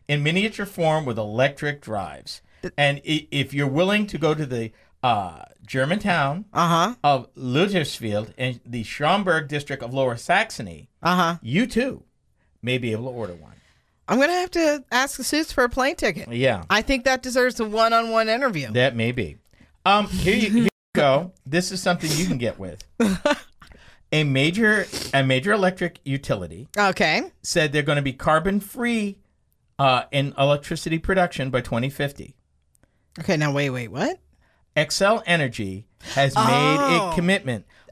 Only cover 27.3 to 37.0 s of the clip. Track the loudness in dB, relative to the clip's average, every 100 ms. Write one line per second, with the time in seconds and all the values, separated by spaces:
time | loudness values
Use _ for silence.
27.3 | -8 -4 0 2 0 0 0 -2 -2 2
28.3 | 2 2 -2 -4 -4 -2 -2 -2 -6 _
29.3 | _ _ _ _ 0 2 2 0 -2 -2
30.3 | 2 2 2 -2 -8 -4 -2 0 2 2
31.3 | 0 -2 -2 -2 -2 -2 -2 -6 -6 -16
32.3 | -20 _ _ _ _ _ _ _ -8 -2
33.3 | 0 0 0 -2 -4 -8 -4 -4 -4 _
34.3 | _ _ _ _ -2 -2 2 2 2 2
35.3 | 0 0 -4 -8 -8 -14 _ -4 0 2
36.3 | 4 4 4 4 2 4 2